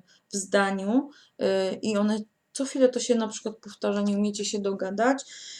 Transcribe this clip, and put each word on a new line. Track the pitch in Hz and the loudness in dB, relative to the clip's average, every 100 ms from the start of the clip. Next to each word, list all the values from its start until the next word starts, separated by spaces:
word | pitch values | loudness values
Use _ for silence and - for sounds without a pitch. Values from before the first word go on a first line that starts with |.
| _ _ - | _ _ -10
w | 202 | -8
zdaniu, | 190 202 196 196 196 254 277 - _ - | 0 2 2 0 2 0 0 -12 _ -2
y, | 190 190 190 190 | 0 2 0 -2
i | 220 208 | -2 0
one | 208 214 214 _ _ | 2 0 -4 _ _
co | - | -6
chwilę | 269 277 254 | -2 4 4
to | 247 | 4
się | 240 | 0
na | 233 214 | 2 0
przykład | - 214 208 | -4 -8 -10
powtarza, | 202 - 208 202 | -16 -6 -2 0
nie | 202 202 | 2 2
umiecie | 208 208 | 0 -2
się | 202 208 | -4 -2
dogadać, | 196 196 190 202 240 269 - - - - | -2 -2 -4 2 2 2 -4 -16 -16 -18